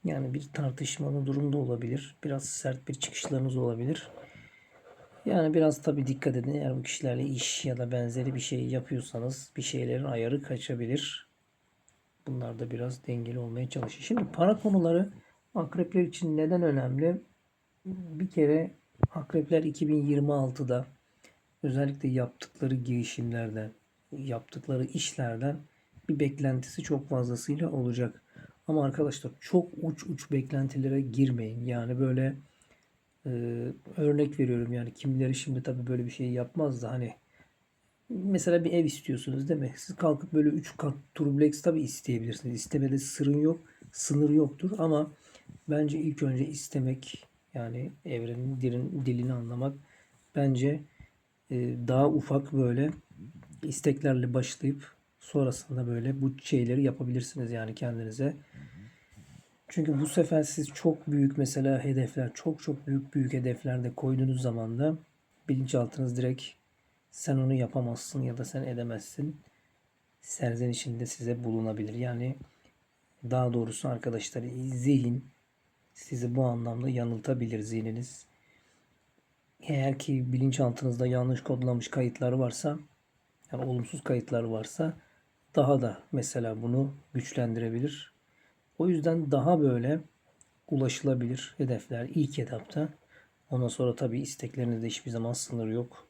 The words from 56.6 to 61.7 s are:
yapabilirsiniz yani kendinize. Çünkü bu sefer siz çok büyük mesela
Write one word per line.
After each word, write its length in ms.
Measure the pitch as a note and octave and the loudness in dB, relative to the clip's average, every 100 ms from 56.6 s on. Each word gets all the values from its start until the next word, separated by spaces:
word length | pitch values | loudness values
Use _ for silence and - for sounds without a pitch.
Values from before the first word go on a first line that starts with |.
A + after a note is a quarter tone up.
| A#2+ B2+ | 4 4
yapabilirsiniz 680 | C#3 C3 B2+ B2 A#2+ - A#2+ | 2 2 -2 -2 -4 -6 -6
yani 240 | A#2 A2 | -4 -6
kendinize. 640 | A2 B2 A#2 A2 G#2+ C3+ D3 - - - - A2 _ _ - - - _ _ _ | -6 -4 -4 -6 -2 -2 -2 -14 -20 -18 -18 -20 _ _ -20 -20 -20 _ _ _
Çünkü 320 | - D#3 C#3+ | -2 2 2
bu 60 | D3+ | 2
sefer 360 | F3+ E3 D#3+ | 2 4 4
siz 260 | D3+ - D3+ | 2 -2 -6
çok 420 | - E3 D#3+ - | 0 2 2 0
büyük 280 | D3 C#3 C#3 | 4 4 4
mesela 460 | C3+ - C3+ | 0 2 2